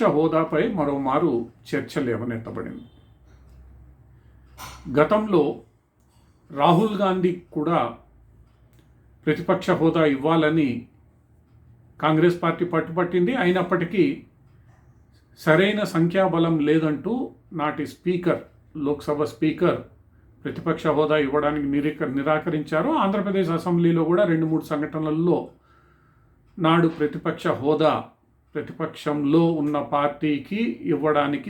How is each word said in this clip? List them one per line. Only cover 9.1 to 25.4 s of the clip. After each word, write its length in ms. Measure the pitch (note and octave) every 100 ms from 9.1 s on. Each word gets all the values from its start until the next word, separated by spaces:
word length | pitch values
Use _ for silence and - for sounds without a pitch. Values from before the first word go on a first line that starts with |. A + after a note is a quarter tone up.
| _ -
ప్రతిపక్ష 440 | D3 E3+ F#3+ -
హోదా 360 | D3+ D#3+ E3 D#3 C#3
ఇవ్వాలని 560 | D3 E3 D3+ D#3+ C#3 A2+ - _ _ _ _ _ _ _ - - _ -
కాంగ్రెస్ 420 | D3+ D#3 E3+ F3
పార్టీ 220 | E3+ E3 E3+
పట్టుపట్టింది. 680 | E3 D3+ E3 F3 F3+ F3+ B3+
అయినప్పటికీ 680 | F3 F#3 F3 F3+ E3+ G#3 D3 - - _ _ _ - _ _ _ _ _ _ -
సరైన 440 | - D#3 G3 G#3+
సంఖ్యాబలం 720 | G3+ E3+ E3+ F#3+ F#3 E3 E3+ E3
లేదంటూ 540 | D3 D#3 D#3 D3 F#3 B3 C#4 - _
నాటి 320 | F3 D3 D3 F3+
స్పీకర్, 560 | - F3 F3+ F3 C#3 - _ _ D#3
లోక్సభ 460 | C#3+ D3 - D3
స్పీకర్ 560 | D3+ - D#3 - F3 C3 - - _ _ _ _
ప్రతిపక్ష 400 | C#3+ C#3 E3+ D3+ D#3+
హోదా 280 | D3+ D3+ D#3
ఇవ్వడానికి 500 | C#3 D3 D3 D3+ C#3+
నిరీక-, 360 | C#3+ D3 D3 D3 C3+
నిరాకరించారు. 720 | C#3 D#3 - D#3 D3 D#3 A#3
ఆంధ్రప్రదేశ్ 600 | D#4 G3 G3+ G3 F#3+ E3+
అసెంబ్లీలో 540 | E3 F3+ F3 E3+ E3+ D#3+
కూడా 140 | F3
రెండు 220 | G#3 D#3+ D#3+
మూడు 140 | D#3 D3+
సంఘటనల్లో 640 | D3 D3 D#3 D#3 D#3 F3 D3